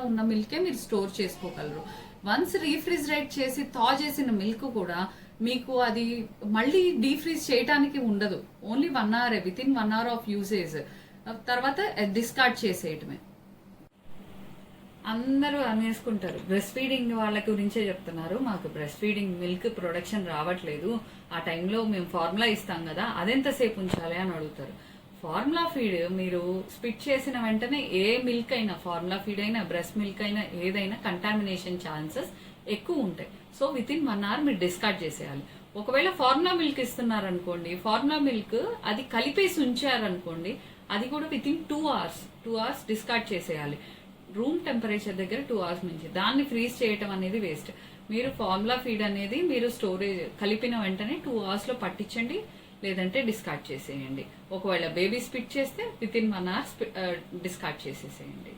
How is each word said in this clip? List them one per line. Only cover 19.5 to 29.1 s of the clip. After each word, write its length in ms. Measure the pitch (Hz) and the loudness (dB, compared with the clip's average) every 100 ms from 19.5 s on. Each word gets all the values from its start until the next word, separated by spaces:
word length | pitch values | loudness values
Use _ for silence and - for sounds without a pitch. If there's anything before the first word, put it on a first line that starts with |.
| 185 233 208 | 0 -2 -2
ప్రొడక్షన్ 500 | 175 170 175 202 175 | -2 -2 -2 -4 -2
రావట్లేదు, 720 | 151 165 180 165 147 190 226 - - - | -2 -2 -2 -4 -4 -2 -2 -4 -16 -10
ఆ 60 | 170 | -6
టైంలో 440 | 175 165 185 226 | -4 -2 0 2
మేము 220 | 214 190 | 2 0
ఫార్ములా 400 | 175 175 165 202 | 0 0 0 2
ఇస్తాం 400 | 233 202 - 165 | 2 2 -2 -6
కదా, 180 | 165 160 | -4 -4
అదెంతసేపు 760 | 233 170 190 269 277 262 226 196 | -2 0 2 4 4 4 2 2
ఉంచాలి 360 | 185 180 165 | -2 0 -2
అని 160 | 175 185 | -2 -2
అడుగుతారు. 580 | 160 151 143 135 - - - - - | -2 -6 -8 -12 -12 -18 -20 -20 -12
ఫార్ములా 420 | 165 175 277 339 339 | -4 0 2 2 2
ఫీడ్ 380 | 294 214 170 175 | 2 2 2 2
మీరు 520 | 190 180 175 175 185 - - | 0 0 0 0 -2 -4 -6
స్పిట్ 320 | 240 214 285 | -6 -2 0
చేసిన 260 | 269 277 247 | 0 0 0
వెంటనే 440 | 226 220 247 285 - | 2 2 2 0 0
ఏ 300 | 185 202 247 | 2 4 4
మిల్క్ 320 | 247 233 233 | 2 0 0
అయినా, 200 | 247 208 | 0 0
ఫార్ములా 440 | 165 180 170 180 | -2 -4 -2 -2